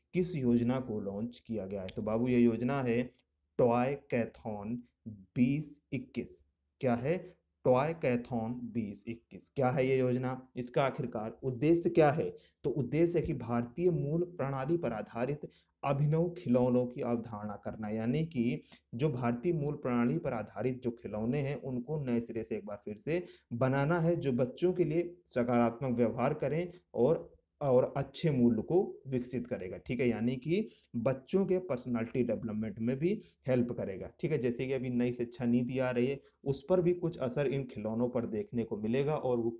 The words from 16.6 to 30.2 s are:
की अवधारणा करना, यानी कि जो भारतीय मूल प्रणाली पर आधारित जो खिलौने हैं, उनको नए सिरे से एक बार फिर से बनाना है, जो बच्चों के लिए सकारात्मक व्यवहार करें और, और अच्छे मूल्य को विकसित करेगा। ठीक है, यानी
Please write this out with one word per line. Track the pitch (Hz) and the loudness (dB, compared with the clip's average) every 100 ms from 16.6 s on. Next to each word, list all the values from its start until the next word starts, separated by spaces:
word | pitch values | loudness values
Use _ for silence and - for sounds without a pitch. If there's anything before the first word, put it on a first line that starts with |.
| 123 123 123 | 6 2 0
की | - | -2
अवधारणा | 120 117 107 104 104 101 | -2 -2 -4 -8 -8 -8
करना, | 107 98 107 | -8 -6 -4
यानी | 110 113 147 165 | -2 0 0 0
कि | 123 117 151 - - _ | 0 0 0 -6 -20 _
जो | 113 151 | -2 -2
भारतीय | 123 120 120 175 | 0 0 0 0
मूल | 160 143 | 0 0
प्रणाली | 143 127 120 120 160 | -2 0 2 2 2
पर | 139 | -2
आधारित | 117 104 101 127 127 | -4 -4 -4 -4 -2
जो | 120 | -4
खिलौने | 120 104 107 113 147 | -4 -6 -4 0 0
हैं, | 139 147 | -2 -4
उनको | 135 123 120 156 | -6 -6 -4 -4
नए | 131 120 | 0 0
सिरे | 117 113 | -2 -4
से | 110 107 | -4 -6
एक | 104 | -6
बार | 101 | -10
फिर | 107 101 | -10 -8
से | 143 170 175 - - | -4 -4 -4 -14 -10
बनाना | 117 131 139 143 175 | 0 2 2 2 2
है, | 165 170 | 2 2
जो | 135 | 2
बच्चों | 123 123 - 180 | 2 0 0 0
के | 180 | 2
लिए | 151 165 170 - _ | 2 0 -2 -6 _
सकारात्मक | 127 120 120 117 120 135 117 | -2 2 4 2 0 -2 2
व्यवहार | 113 120 131 | 2 2 0
करें | - 139 156 175 - _ | 0 -2 -2 -4 -10 _
और, | 110 127 165 - - _ - | 2 4 4 -2 -20 _ -4
और | 143 127 - 143 | 4 6 4 0
अच्छे | 135 - 160 | -6 -2 2
मूल्य | 131 117 107 | 6 6 4
को | 101 175 220 - 135 | 2 2 2 -4 -4
विकसित | 127 123 123 - | -4 -2 -6 -4
करेगा। | 110 92 90 | -6 -6 -10
ठीक | - 123 | -6 0
है, | 123 | 2
यानी | 107 | 2